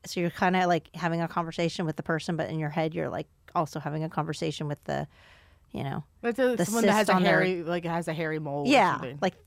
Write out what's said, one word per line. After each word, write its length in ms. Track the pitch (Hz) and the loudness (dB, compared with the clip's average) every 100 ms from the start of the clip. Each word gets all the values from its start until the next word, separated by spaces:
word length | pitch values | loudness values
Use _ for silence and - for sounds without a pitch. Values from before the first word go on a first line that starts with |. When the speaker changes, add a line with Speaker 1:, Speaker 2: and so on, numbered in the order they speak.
| - | -10
Speaker 1:
so 140 | 185 | -2
you're 100 | 170 | -2
kinda, 360 | - 185 185 180 | 2 2 4 4
like, 220 | 170 - 160 | 2 0 -6
having 240 | 170 165 | -2 0
a 80 | 165 | -2
conversation 560 | 180 165 170 170 - | -2 -4 -2 -2 0
with 120 | 160 - | -4 -4
the 60 | |
person, 340 | - 160 - 160 | -2 -2 0 -2
but 120 | 101 | -2
in 100 | 160 | -2
your 120 | 151 | -2
head, 240 | 160 160 | 0 -2
you're, 160 | 165 143 | -2 -4
like, 160 | - - _ - | -4 -8 _ -6
also 240 | 175 151 156 | -2 -2 -4
having 260 | 147 156 | -6 -4
a 40 | 160 | -4
conversation 600 | 160 156 151 160 - 151 | -4 -4 -2 -4 -4 -6
with 140 | 147 | -6
the, 220 | - 139 143 _ - - - _ _ | -4 -4 -4 _ -20 -20 -20 _ _
you 120 | - | -8
know, 200 | 135 143 - - | -6 -6 -10 -6
Speaker 2:
That's 160 | 240 233 | -4 2
a, 180 | 254 233 | 2 2
Speaker 1:
the 80 | |
Speaker 2:
someone 220 | - 226 214 | 0 4 4
that 60 | |
has 140 | 214 208 | 4 4
Speaker 1:
cyst 20 | |
Speaker 2:
a 40 | 185 | 4
Speaker 1:
on 60 | |
their 180 | 180 160 | 6 4
Speaker 2:
hairy, 200 | 185 180 | 2 0
like, 220 | 165 175 | -2 -4
has 240 | 170 170 165 | -2 -2 -2
a 60 | |
hairy 240 | 160 160 156 | -2 -2 -2
mole 240 | 151 143 | -4 -2
or 60 | 143 | 4
Speaker 1:
Yeah, 240 | 262 180 | 6 4
Speaker 2:
something. 260 | 139 127 143 | 2 -6 -2
Speaker 1:
like, 140 | 190 - | -4 -4